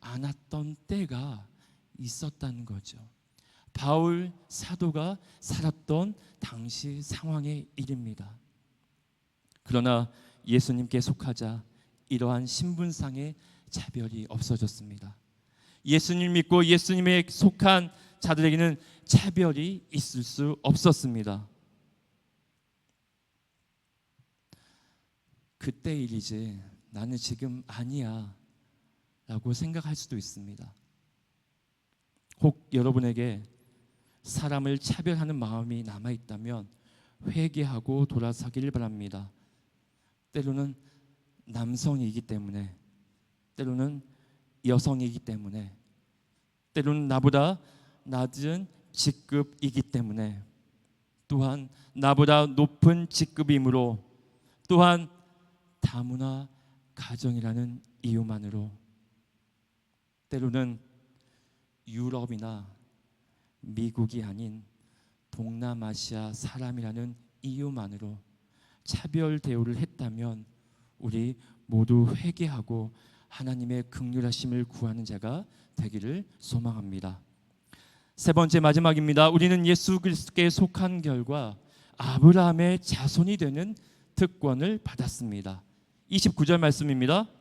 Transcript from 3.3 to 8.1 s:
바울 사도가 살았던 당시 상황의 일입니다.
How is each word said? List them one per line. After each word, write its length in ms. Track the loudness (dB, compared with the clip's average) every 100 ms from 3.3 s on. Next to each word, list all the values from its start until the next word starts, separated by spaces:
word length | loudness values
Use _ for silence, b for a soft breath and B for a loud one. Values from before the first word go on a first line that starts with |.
| _ b b b
바울 600 | -6 0 2 2 0 -4 -10 _
사도가 680 | -14 -12 -4 -2 -2 -4 -8 b b
살았던 760 | -10 -4 -2 -4 -2 0 0 -6 b b
당시 640 | -12 -10 -10 -10 -10 -10
상황의 640 | -10 -8 -4 -4 -4 -6 -10 -12
일입니다. 600 | -8 -6 -8